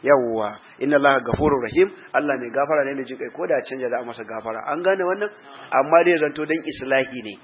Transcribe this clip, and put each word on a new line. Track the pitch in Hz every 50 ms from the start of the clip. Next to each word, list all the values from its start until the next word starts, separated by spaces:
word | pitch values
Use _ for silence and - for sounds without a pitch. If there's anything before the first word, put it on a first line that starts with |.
Yawwa, | - 135 147 135 123 117 113 113 107 104 104 104 - - - -
inna | 127 143 147
Allaha | 139 139 143 139 131
ghafurur | 117 117 113 - 147 151 143 131 120 107
rahim, | 117 165 185 196 - - - - -
Allah | 131 147 147 135 123
mai | 120 117
gafara | 113 135 143 147 156 147 139 135
ne | 139
mai | 139 131
jin | 120 131
kai, | 127 131 120
ko | - 147 175
da | 180 160 131
canja | 120 - 131 135 127 120
za | 120 120
a | 120
masa | 120 117 117 110
gafara. | 107 110 110 107 113 110 110 - - 147
An | 160
gane | 180 190 196 190 180
wannan? | 180 190 202 208 202 - - - - - - - -
Amma | - 127 139 151 160 170 170
dai | 175 175
zanto | 156 151 147 147 156 151
dan | 147 160 165 156
islahi | 160 - - 131 131 135 135 131 131 131 127
ne. | 110 107 101 92